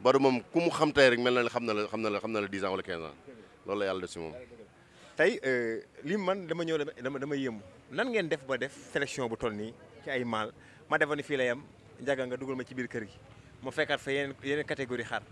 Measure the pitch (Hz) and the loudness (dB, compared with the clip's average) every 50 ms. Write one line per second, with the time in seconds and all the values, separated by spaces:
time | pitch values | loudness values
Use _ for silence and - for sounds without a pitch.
0 | - 120 135 135 135 135 131 120 107 - - 165 170 170 160 160 160 151 143 143 | 6 8 6 8 8 6 6 4 -2 0 0 2 2 2 4 4 2 4 8 8
1 | 139 127 120 117 123 123 123 127 120 117 - 123 117 117 107 104 107 95 101 110 | 10 10 8 6 4 4 4 4 4 2 0 0 0 2 0 0 0 -2 -2 0
2 | 110 107 104 101 107 113 113 107 101 98 98 98 95 95 95 95 90 - 90 85 | 0 0 0 0 -2 0 0 0 -2 0 -2 -2 -2 0 0 -2 -2 -4 -6 -6
3 | 82 78 71 - - 139 131 113 101 - - - - 104 101 104 101 95 95 95 | -6 -10 -12 -16 -20 -20 -20 -20 -20 -20 -20 -16 -6 -4 -2 0 0 0 0 -2
4 | 90 87 - 87 82 80 78 123 127 - - - 107 - - - - - - - | -4 -6 -8 -8 -8 -8 -8 -12 -14 -16 -18 -20 -20 -20 -20 -20 -20 -20 -20 -20
5 | - - - - 156 190 247 - - 131 127 123 120 113 113 107 - - - - | -20 -20 0 2 2 4 4 2 0 0 0 2 0 0 -2 -4 -8 -12 -18 -14
6 | 110 143 185 214 196 180 190 202 185 156 165 170 170 165 160 156 147 147 - - | -6 -4 -2 -2 0 0 -2 -2 -2 -6 -4 -4 -2 -2 0 -2 -2 -4 -8 -8
7 | 120 131 143 135 135 147 147 139 135 127 113 104 98 95 - - - - 127 156 | -8 -6 -6 -4 -4 -4 -4 -2 -2 -4 -4 -6 -12 -16 -20 -20 -20 -10 -4 -4
8 | 226 262 240 220 185 156 165 151 139 131 135 123 123 131 - - - - - 151 | -2 0 0 0 0 0 -2 -4 -2 -4 -2 -2 -2 -4 -6 -12 -18 -6 -2 -2
9 | 143 127 - - 127 117 113 - - 117 107 104 104 110 120 - - - - - | -2 -2 -2 -4 -2 -2 -2 -2 -2 -4 -2 -4 -8 -8 -10 -14 -20 -20 -20 -16
10 | - 156 139 127 123 120 113 107 107 110 - - - - - - - - 151 156 | -10 -6 -4 -2 -2 0 0 0 -2 -2 -6 -14 -20 -20 -20 -20 -6 -2 2 2
11 | 156 147 151 147 139 - 147 135 127 123 120 139 151 - - - - - - - | 2 2 0 -4 -2 -2 0 2 2 2 0 -2 -4 -16 -20 -20 -20 -20 -18 -10
12 | 123 131 139 131 131 127 123 123 135 131 135 127 123 - 131 127 123 117 - 120 | -2 -2 0 0 0 -4 -4 -6 -6 -6 -6 -6 -6 -8 -6 -6 -6 -4 -4 -6
13 | 110 101 - - - - - - - - - - - 135 127 - 151 127 147 139 | -8 -8 -14 -20 -20 -20 -20 -20 -20 -20 -20 -12 -10 -8 -2 -2 0 0 0 -2
14 | - 143 139 139 143 139 131 - - 139 143 151 147 147 151 139 135 120 123 120 | 0 -2 -2 -2 -2 -4 -6 -8 -4 -2 -2 -2 0 -4 -4 -6 -4 -4 -4 -4
15 | 113 113 120 107 - - | -4 -4 -4 -6 -6 -6